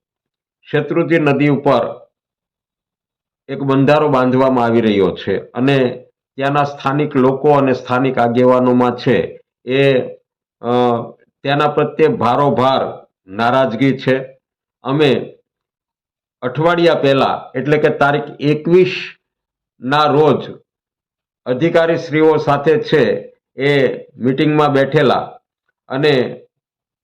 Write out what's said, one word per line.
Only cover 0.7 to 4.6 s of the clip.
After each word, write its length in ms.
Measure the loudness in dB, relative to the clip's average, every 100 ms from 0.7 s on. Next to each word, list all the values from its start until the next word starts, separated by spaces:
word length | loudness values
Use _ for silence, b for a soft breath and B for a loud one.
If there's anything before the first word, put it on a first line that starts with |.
શેત્રુંજી 480 | -6 -2 -4 0 0
નદી 280 | 0 0 0
ઉપર 600 | 0 0 0 -2 -8 -18 _ _ _ _ _ _ _ _ _ _ _ _ _ -14
એક 120 | -8
બંધારો 500 | -2 2 4 2 2
બાંધવામાં 560 | 2 2 2 2 2